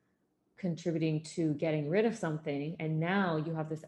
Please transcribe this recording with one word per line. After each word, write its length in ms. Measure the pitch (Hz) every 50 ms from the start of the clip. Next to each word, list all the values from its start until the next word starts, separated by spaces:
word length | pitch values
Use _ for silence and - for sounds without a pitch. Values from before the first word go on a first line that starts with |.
| _ _ _ _ _ _ _ _ _ _ _ -
contributing 600 | - 175 165 156 - 180 160 165 160 160 156 151
to 340 | 156 - - - 165 156 147
getting 340 | 147 - 160 156 156 147 143
rid 160 | 170 208 220
of 120 | 233 -
something. 600 | - - 165 151 151 - 156 143 139 143 156 170 -
And 220 | 160 156 160 156
now 360 | 160 175 190 202 196 175 160
you 160 | 156 147 170 165
have 140 | 160 156 156
this 160 | 160 156 -